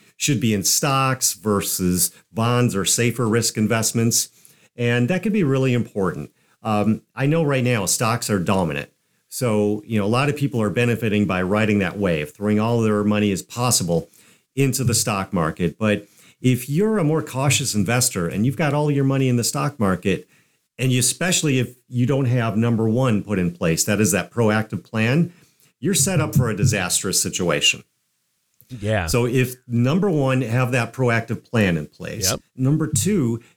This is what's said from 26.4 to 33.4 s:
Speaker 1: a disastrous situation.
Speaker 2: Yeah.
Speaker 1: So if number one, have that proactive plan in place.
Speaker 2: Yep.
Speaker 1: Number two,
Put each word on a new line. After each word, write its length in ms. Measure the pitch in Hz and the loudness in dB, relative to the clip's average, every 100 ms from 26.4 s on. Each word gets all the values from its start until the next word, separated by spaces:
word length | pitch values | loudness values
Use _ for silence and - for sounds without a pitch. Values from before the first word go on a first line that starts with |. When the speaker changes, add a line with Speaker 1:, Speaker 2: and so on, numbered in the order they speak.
| 117 | 0
Speaker 1:
a 80 | 101 | 0
disastrous 640 | 101 101 90 - 98 - | 0 0 -2 -2 -2 -2
situation. 640 | 87 - 87 73 - - - _ _ _ _ _ _ _ _ | -2 -2 0 2 0 -2 -8 _ _ _ _ _ _ _ _
Speaker 2:
Yeah. 380 | 123 101 107 82 | -8 -2 -2 0
Speaker 1:
So 200 | 120 120 | 0 2
if 280 | 127 127 - - | 0 0 -4 -4
number 440 | 120 123 185 208 | 0 2 2 2
one, 320 | 151 135 131 | 2 0 0
have 300 | 113 123 123 | 0 0 0
that 200 | 127 113 | 0 -2
proactive 500 | 131 120 113 - 104 | -2 0 0 -2 -8
plan 340 | - 113 98 80 | -2 2 2 2
in 100 | 73 | -4
place. 440 | - 80 92 92 | -12 -12 -4 -4
Speaker 2:
Yep. 100 | - - 127 | -4 -8 -2
Speaker 1:
Number 300 | 131 151 151 | 0 0 0
two, 560 | - 170 208 120 117 | 0 0 0 0 -4